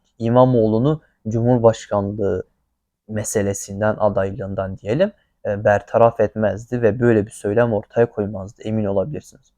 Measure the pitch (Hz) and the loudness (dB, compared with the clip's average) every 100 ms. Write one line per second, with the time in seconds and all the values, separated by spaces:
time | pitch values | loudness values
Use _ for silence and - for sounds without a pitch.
0 | _ - 113 120 127 123 110 110 131 156 | _ -6 0 4 4 4 2 2 0 -2
1 | _ _ 110 113 117 123 113 110 - 104 | _ _ -6 -2 2 4 4 2 -2 -4
2 | 101 104 98 92 - _ _ _ _ _ | -4 -2 -2 -2 -6 _ _ _ _ _
3 | - 107 104 110 101 101 - 98 107 107 | -10 -8 -4 -2 -2 -4 -8 -4 -2 0
4 | 104 98 98 98 98 98 95 98 98 127 | 0 0 -2 -4 -8 -6 -6 -8 -4 -2
5 | 202 - _ _ 104 101 107 101 - 113 | -2 -4 _ _ -6 -2 2 2 2 4
6 | 117 - 107 107 107 98 120 123 113 104 | 4 4 0 0 -2 -4 -6 -2 0 2
7 | 120 113 101 - 104 104 120 104 - - | 2 2 0 -4 -4 0 0 -2 -4 0
8 | 117 - 101 104 95 - - 110 101 98 | 0 -2 -6 -6 -12 -12 -6 -2 0 0
9 | 95 95 - - _ | -2 -6 -14 -20 _